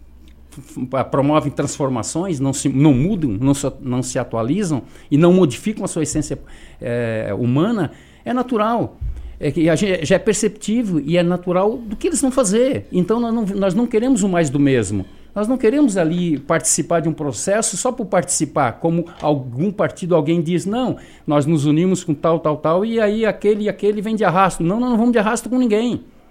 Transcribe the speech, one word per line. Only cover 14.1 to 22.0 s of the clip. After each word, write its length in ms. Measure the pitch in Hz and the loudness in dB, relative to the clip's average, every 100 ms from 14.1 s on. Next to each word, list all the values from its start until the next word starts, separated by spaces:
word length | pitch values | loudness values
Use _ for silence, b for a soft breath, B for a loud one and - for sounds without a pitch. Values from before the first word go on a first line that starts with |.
| 247 | 2
o 60 | 196 | 2
mais 200 | 175 151 | 2 2
do 100 | 143 | 2
mesmo. 460 | 143 131 95 104 92 B B 202 | 4 4 2 -2 -6 B B -4
Nós 120 | 214 | -2
não 100 | 254 | 0
queremos 380 | 220 277 285 190 | 2 4 2 2
ali 440 | 160 175 175 139 | 0 0 0 -2
participar 640 | - 165 - - 147 170 | 0 -2 0 -2 0 0
de 60 | 160 | 0
um 60 | |
processo 640 | 156 147 113 - 208 214 175 | -2 -4 -4 -2 0 0 -2
só 140 | 247 | -4
por 140 | 240 190 | -4 -2
participar, 680 | 185 - - 147 160 123 - | 0 0 -2 -2 0 -2 0
como 260 | 165 170 170 - | -2 -2 -2 -4
algum 500 | 151 147 127 120 196 | -2 -2 -2 -4 -2
partido, 440 | 185 160 - 180 170 | 0 -2 -2 0 0
alguém 260 | 147 170 | 2 0
diz, 240 | 156 175 180 | 0 -2 -2
"Não, 320 | 233 262 - B B - | -2 -2 -4 B B -2
nós 200 | 151 139 | 0 2
nos 200 | 165 147 | 2 2
unimos 380 | 151 185 180 | 2 2 0